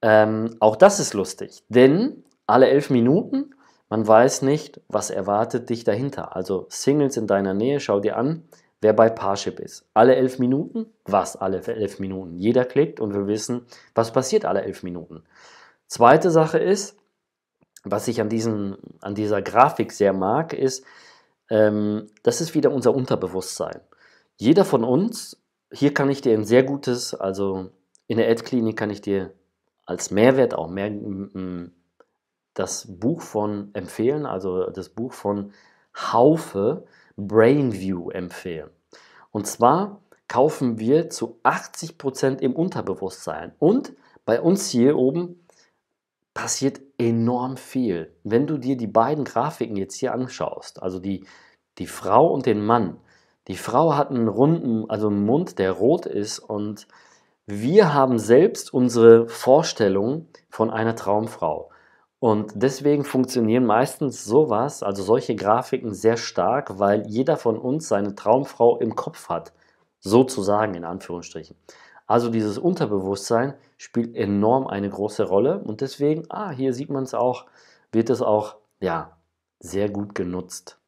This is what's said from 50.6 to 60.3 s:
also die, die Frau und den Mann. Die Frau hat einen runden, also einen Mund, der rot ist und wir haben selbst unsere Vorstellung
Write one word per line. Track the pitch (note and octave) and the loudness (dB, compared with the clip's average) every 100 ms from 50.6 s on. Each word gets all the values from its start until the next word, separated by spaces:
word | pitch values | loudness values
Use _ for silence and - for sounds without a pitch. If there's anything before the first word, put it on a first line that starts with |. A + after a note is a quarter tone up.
| - - | -16 -10
also | F#2 F#2 | -10 -8
die, | F#2+ F#2+ - - _ _ _ - | -6 -8 -10 -20 _ _ _ -14
die | F2+ | -14
Frau | - F#2 G#2+ E3 | -10 2 6 6
und | - C3 | 2 0
den | G#2 | 0
Mann. | G#2 A#2+ G2 - _ _ _ _ _ | 2 2 2 -6 _ _ _ _ _
Die | F#2+ | -12
Frau | - A#2 D#3+ C#3+ | -2 0 2 2
hat | C#3+ | 0
einen | C3 A2+ | 0 -2
runden, | G2+ C#3 E3 C#3+ A2+ A2 | 2 2 2 0 -4 -2
also | A2 G#2+ | -2 0
einen | G#2 G2+ | 0 2
Mund, | C3+ F3+ - | 0 -2 -2
der | F#2+ | -2
rot | F2+ G#2+ E3 - | 0 2 2 -2
ist | - G#2 - | -6 -6 -10
und | - G#2+ G#2 G#2 - _ _ _ _ _ - | -10 -8 -8 -10 -18 _ _ _ _ _ -12
wir | G2+ A#2 F#3+ F#3+ C#3+ | -6 2 4 4 4
haben | C3 A#2+ | 2 2
selbst | G2+ B2 G3 - - | 6 6 6 0 -6
unsere | C3+ B2+ A#2 A2+ A2+ A#2 | 0 0 8 10 10 8
Vorstellung | - - C3+ D#3+ - G#2 F#2+ G#2+ D3 E3 | -4 4 4 4 0 0 2 -2 -4 -8